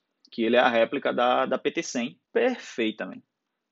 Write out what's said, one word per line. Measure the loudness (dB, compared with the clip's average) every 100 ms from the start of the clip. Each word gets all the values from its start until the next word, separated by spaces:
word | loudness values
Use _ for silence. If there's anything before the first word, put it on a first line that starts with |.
| _ _ _
que | -4
ele | 2 4
é |
a | 4
réplica | 4 2 0 -2
da, | 0 2 2 0
da | -2
P | -2
T | -4
cem. | -6 -6 -6 -8 _
Perfeita, | 0 0 -2 -8 -4 -4 -4 -10
man. | -12 -20 _ _ _ _